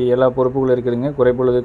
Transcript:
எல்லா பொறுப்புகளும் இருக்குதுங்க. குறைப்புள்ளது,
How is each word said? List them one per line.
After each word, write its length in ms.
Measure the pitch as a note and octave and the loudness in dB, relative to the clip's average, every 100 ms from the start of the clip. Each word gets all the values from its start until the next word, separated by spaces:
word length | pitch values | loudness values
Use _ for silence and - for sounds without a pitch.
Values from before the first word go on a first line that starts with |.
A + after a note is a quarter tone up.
| B2 | 0
எல்லா 120 | B2 C3 | 2 2
பொறுப்புகளும் 440 | B2+ B2+ C3+ C3 B2 | 2 -2 0 0 0
இருக்குதுங்க. 340 | B2 A#2+ C#3 C#3 | 0 -4 -4 0
குறைப்புள்ளது, 420 | B2 B2 B2+ B2 | 0 2 0 0